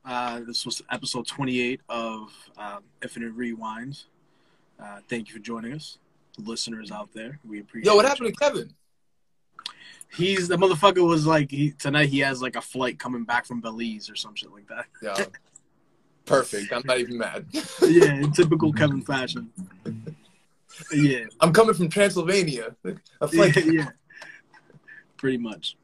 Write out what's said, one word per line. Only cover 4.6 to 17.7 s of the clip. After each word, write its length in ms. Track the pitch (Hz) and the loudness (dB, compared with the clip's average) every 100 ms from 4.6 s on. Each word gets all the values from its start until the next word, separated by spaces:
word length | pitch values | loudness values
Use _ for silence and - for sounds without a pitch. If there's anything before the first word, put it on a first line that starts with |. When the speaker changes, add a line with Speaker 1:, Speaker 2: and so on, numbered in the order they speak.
| _ _ | _ _
Speaker 1:
Uh, 180 | 104 101 104 | -20 -20 _
thank 200 | 117 107 | -10 -10
you 80 | 110 | -16
for 40 | |
joining 340 | 107 113 113 | -12 -10 -10
us, 260 | 151 - - _ _ _ - | -12 -14 -20 _ _ _ -16
listeners 520 | 107 113 113 113 104 | -12 -10 -8 -10 -14
out 220 | 107 104 | -14 -14
there. 260 | - 113 147 110 | -14 -14 -16 -14
We 120 | 104 | -14
appreciate 300 | 104 117 190 | -14 -2 4
Speaker 2:
Yo, 60 | 208 | 6
what 80 | |
Speaker 1:
you. 60 | 254 | 6
Speaker 2:
happened 200 | 269 233 | 0 -4
to 40 | |
Kevin? 400 | 185 285 208 113 _ _ _ _ _ _ _ _ - - - - - - | 0 0 0 -10 _ _ _ _ _ _ _ _ -18 -18 -18 -20 -20 -20
Speaker 1:
He's, 360 | - 180 190 175 | -2 0 0 0
the 100 | 170 | 2
motherfucker 500 | 190 165 196 180 170 | 4 6 4 6 4
was 200 | 165 156 | 4 4
like, 240 | 156 139 | 2 2
he, 200 | 139 147 | 0 -2
tonight 380 | - 170 151 143 | -2 -2 2 2
he 100 | 139 | 2
has, 220 | 139 131 | 0 -2
like, 140 | 127 120 | -6 -6
a 60 | |
flight 360 | - 131 127 - | -8 -4 -4 -4
coming 260 | - 123 113 | -8 -8 -2
back 200 | 120 - | -2 -2
from 160 | 120 | -8
Belize 480 | 113 110 117 107 104 | -8 -8 -8 -8 -12
or 60 | 101 | -12
some 180 | 110 | -12
shit 180 | 104 - | -12 -16
like 160 | 104 101 | -20 _
that. 160 | 113 - - | -14 -14 -10
Speaker 2:
Yeah. 220 | 107 98 101 - _ _ _ _ _ _ _ _ - | -6 -4 -6 -10 _ _ _ _ _ _ _ _ 0
Perfect. 480 | 147 - 104 104 | 0 0 -6 -6
I'm 80 | 120 | -6
not 160 | 127 127 | -2 -2
even 200 | 120 120 | -2 -4
mad. 260 | 110 - 156 | -6 -8 -8
<laughs> 320 | 302 - | -10 -10